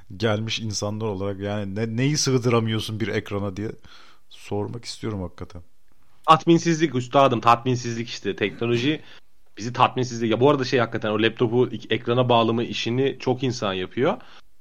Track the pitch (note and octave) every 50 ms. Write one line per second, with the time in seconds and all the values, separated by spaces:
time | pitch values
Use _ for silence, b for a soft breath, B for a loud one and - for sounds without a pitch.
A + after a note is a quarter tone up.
0 | b - G2 F#2 G#2+ A2+ G#2+ G#2 A2 A2 - - A2+ A2 G2+ - G#2 G#2 G#2 G#2+
1 | A2+ A2 G2+ F#2 G2 G2+ G2 F#2+ G2 G2+ G#2 G#2+ G2+ G2 F#2+ G#2 A2+ A2+ A2 A2+
2 | C3 C#3+ D3+ D3 - C#3 C3 B2+ G#2+ B2 A#2+ A#2 A#2 A2 A2 A2 G#2 - A2 G2+
3 | A2 G2 G2+ A2 - - G2+ G2+ G2+ G2+ F#2 G2 G#2 A2 - - b b b b
4 | b b b b b - - - - - G2+ G#2 G#2 G#2 A2+ A#2+ - - - -
5 | - A2+ G#2+ G2 F2+ E2+ - - F#2 - - E2+ - - - - - - - -
6 | - - - - - D#3+ D#3+ D#3+ - E3+ E3+ D#3+ - E3+ E3 D3+ E3+ D3+ A#2+ B2+
7 | B2 B2 - C#3 C#3 C3 B2 A2 G#2+ A#2 A#2+ A#2+ A#2+ B2+ B2 A#2+ A#2 A#2+ A#2 A2+
8 | A#2 - - - - G2+ F#2 - A2 G2 - - A#2 A#2 A#2+ A#2 A#2+ D3 D#3 D3+
9 | B B B B B - - - - - - - G2+ B2 B2 B2 B2 A2 - B2+
10 | B2 B2 A#2 A#2 A#2 A2 A2 G#2 B2 C#3+ D3 C#3 B2+ - - B2+ A#2 A2+ - A2
11 | - G#2+ G#2+ G#2+ G#2+ A2+ A2+ - C3 A2 A#2 B2 B2+ B2 A2 G#2 - - A2+ A2+
12 | - A#2+ A#2+ B2+ B2+ A#2+ A#2+ A#2 A2+ A2+ A#2 A#2 A#2 - G#2 - - A2+ A#2+ B2+
13 | C3+ C3+ - - - C3+ B2 B2 C#3 B2+ A#2 - A2+ G2+ F#2+ F#2 F#2 F#2 - A2+
14 | B2+ E3 A3+ C4 B B B B B - - -